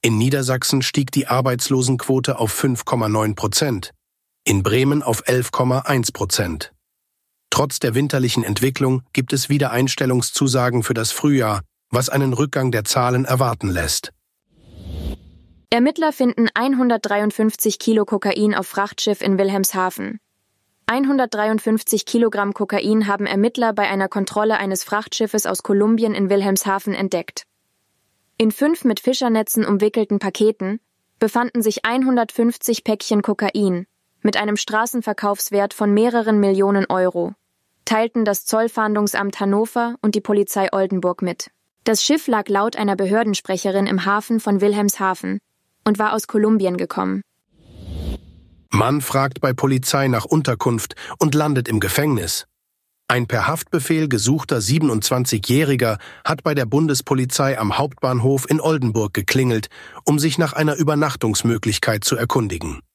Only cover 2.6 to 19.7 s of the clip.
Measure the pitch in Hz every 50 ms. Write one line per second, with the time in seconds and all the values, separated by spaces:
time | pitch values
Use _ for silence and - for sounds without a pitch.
2.6 | - 139 127 117 - - - 120 113 107 107 110 107 107 104 - - 107 101 -
3.6 | 156 147 120 95 - - _ _ _ _ _ _ _ _ _ _ _ - 107 98
4.6 | 92 - 104 127 131 139 143 147 143 - 113 - - - 123 127 120 - - -
5.6 | 127 127 123 135 - - 143 127 113 - - - 98 90 - - - - 82 76
6.6 | - - _ _ _ _ _ _ _ _ _ _ _ _ _ _ _ _ - -
7.6 | 143 143 - - - 127 110 131 143 143 - 135 127 120 - - 113 - 104 -
8.6 | 113 139 131 - 139 131 131 131 - _ _ - 123 - - 131 - - 143 147
9.6 | 143 127 113 120 131 131 - - 139 127 127 127 110 - - - 143 135 123 135
10.6 | 123 123 120 123 110 - 123 113 107 - - - - 151 143 135 120 107 104 98
11.6 | 87 _ _ _ _ _ - 120 127 - - 139 143 131 127 120 147 143 - 143
12.6 | 131 127 117 110 104 - - 135 123 123 123 127 135 - 131 127 135 123 - -
13.6 | - 98 90 90 80 82 - - - - _ _ _ _ _ _ _ _ _ _
14.6 | - - - - - - - - - - - - - - - - _ _ _ _
15.6 | _ _ - 233 240 285 311 - 320 311 294 - 262 247 - - 233 220 - -
16.6 | 233 269 269 247 254 247 233 220 - - 202 202 208 214 208 - 214 220 - -
17.6 | - 220 202 - - - 220 220 208 - 226 196 - 208 190 - 208 214 208 -
18.6 | 180 - - - 196 208 - - - 220 202 - - - 196 185 196 196 196 196
19.6 | 190 -